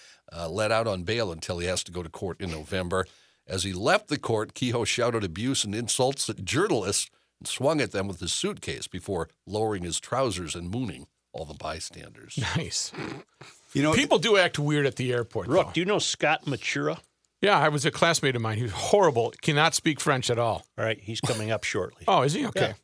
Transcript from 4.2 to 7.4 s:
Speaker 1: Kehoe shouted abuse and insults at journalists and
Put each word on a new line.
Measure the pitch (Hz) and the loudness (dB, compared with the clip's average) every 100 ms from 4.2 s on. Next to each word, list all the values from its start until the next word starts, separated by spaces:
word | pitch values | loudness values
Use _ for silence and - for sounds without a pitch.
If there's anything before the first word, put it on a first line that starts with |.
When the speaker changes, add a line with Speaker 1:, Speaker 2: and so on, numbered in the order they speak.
| - 113 110 | 0 -2 -2
Speaker 1:
Kehoe | - 127 123 | -4 -2 0
shouted | 110 - 117 113 | -2 0 0 0
abuse | 98 80 120 135 | -4 -4 -2 -2
and | 107 | -2
insults | 104 117 - 127 135 - | -4 -2 0 0 0 -6
at | 110 | -6
journalists | 95 131 208 139 95 101 - _ _ | -2 0 2 2 0 -2 -4 _ _
and | _ | _